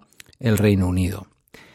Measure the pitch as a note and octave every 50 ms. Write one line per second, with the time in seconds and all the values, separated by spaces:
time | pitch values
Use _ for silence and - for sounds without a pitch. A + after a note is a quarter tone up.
0 | _ _ _ _ - - _ _ - A2+ G#2+ G#2 G#2+ G#2+ G2+ F#2+ F#2 F2+ F2+ F#2
1 | F#2 F2+ F#2+ G2 F#2+ - _ _ _ _ - - - - _